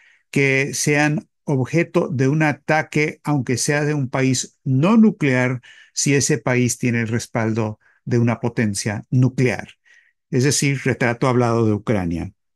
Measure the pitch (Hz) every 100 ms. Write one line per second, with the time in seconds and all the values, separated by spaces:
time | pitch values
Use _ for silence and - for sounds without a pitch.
0 | _ _ _ 139 139 135 139 127 151 147
1 | 147 151 - _ - 135 120 160 170 170
2 | - 123 135 156 156 135 - 156 143 151
3 | 151 - 151 147 120 120 - 147 147 151
4 | 127 135 131 127 - _ 139 131 175 226
5 | 220 - 143 127 127 123 - - - -
6 | - 135 - 147 135 127 123 - 123 117
7 | 110 113 - 120 110 110 107 107 _ _
8 | - 120 117 110 120 - 107 98 117 101
9 | - 127 127 - 127 95 - - _ _
10 | _ _ _ 135 143 135 143 135 135 113
11 | 123 120 135 123 120 117 110 104 - 104
12 | 87 85 90 - _